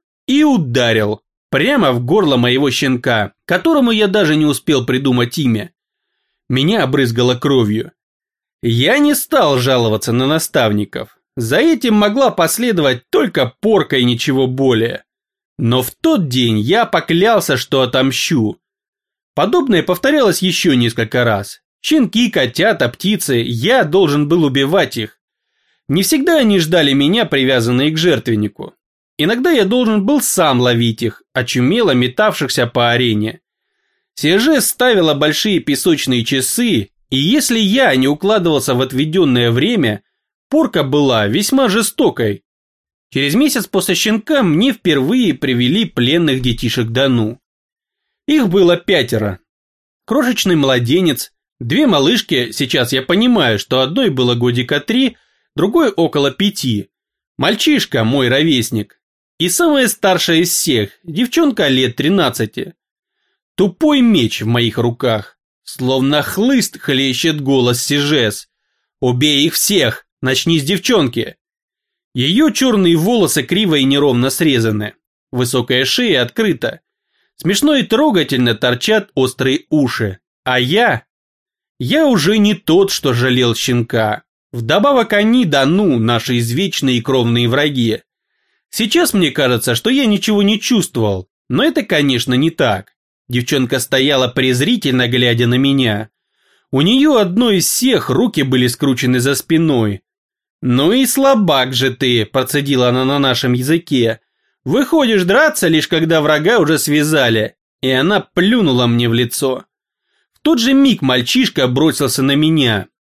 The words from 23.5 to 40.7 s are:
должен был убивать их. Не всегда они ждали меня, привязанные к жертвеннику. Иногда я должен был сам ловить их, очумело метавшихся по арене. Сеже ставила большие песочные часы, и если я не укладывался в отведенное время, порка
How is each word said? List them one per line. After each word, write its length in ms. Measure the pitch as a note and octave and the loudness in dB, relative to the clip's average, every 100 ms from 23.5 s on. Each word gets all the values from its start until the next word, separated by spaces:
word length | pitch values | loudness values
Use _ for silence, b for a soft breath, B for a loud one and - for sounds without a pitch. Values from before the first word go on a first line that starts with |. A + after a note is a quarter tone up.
| A#2 D#3 B3+ | -4 0 0
должен 440 | D#3+ F3+ E3+ D3 D3 | 2 2 2 2 0
был 160 | F3 | 2
убивать 540 | D3 C3+ C#3 F#3 D3+ A#2+ | 2 0 0 0 0 -4
их. 220 | G#2+ _ _ _ _ _ _ _ - | -10 _ _ _ _ _ _ _ -2
Не 140 | D3+ | 0
всегда 380 | F#3 D4+ C#4 D#4+ | 2 0 2 2
они 200 | A3+ G3 | 4 2
ждали 340 | D#3 F3 D3 | 2 2 2
меня, 320 | C#3 C#3+ A3+ A3+ | 2 2 0 0
привязанные 640 | C#3 C3 B2+ A#2 B2+ D3 | 0 0 0 0 0 0
к 60 | D#3+ | 0
жертвеннику. 760 | F3 C3+ - A2 G#2 - - - _ _ _ - | 0 0 0 -2 -2 -6 -18 -20 _ _ _ -4
Иногда 340 | D#3 A#3+ F4 | -2 0 2
я 140 | D4 F#3+ | 2 2
должен 400 | B3 A3+ G#3+ G3 | 2 2 0 2
был 140 | D4 | 0
сам 380 | - F#3+ D#3 B2+ | 0 0 2 2
ловить 440 | B2 A#2 A#2 A2 | 2 2 0 -2
их, 180 | A2+ - _ | -6 -6 _
очумело 580 | C3 B2 B2+ B2 A3+ G3+ | -6 -4 0 0 2 2
метавшихся 760 | B2+ B2 - G#3+ - C3+ - A#2+ | 2 0 0 0 0 -4 -2 -2
по 240 | B2 A#2+ | 0 0
арене. 500 | A#2+ B2 G#2+ G#2+ - _ _ _ _ _ _ _ - | 2 0 0 -4 -8 _ _ _ _ _ _ _ -4
Сеже 400 | D3 F#3+ C4+ C#4+ | 0 2 2 2
ставила 540 | - - B3 G#3 D#3+ | 0 0 2 2 2
большие 480 | C#3+ D3+ - G#3+ F3 | 2 0 0 0 -2
песочные 640 | C3+ C#3 - D3 - B2 A#2 | 0 -2 0 0 0 -2 0
часы, 640 | C3+ B2+ - A#3+ C#3 G2+ _ - | -2 -2 -2 0 0 -4 _ -6
и 80 | C3+ | -2
если 400 | D3+ C#4+ - A3+ | 0 0 0 0
я 380 | G3+ B3 B3+ C3 | 0 2 2 2
не 140 | C3 | 0
укладывался 680 | D3 G3 G#3+ E3+ C#3+ C#3 B2 | 0 0 0 2 0 0 -2
в 60 | |
отведенное 680 | C3+ C3 D3+ F3+ D#3 B2 A#2+ | -2 -2 -2 2 2 2 2
время, 540 | A#2 - A3+ A#2+ G#2 _ _ _ _ - | 0 0 0 0 -2 _ _ _ _ -4
порка 340 | D4 D#4 | 0 0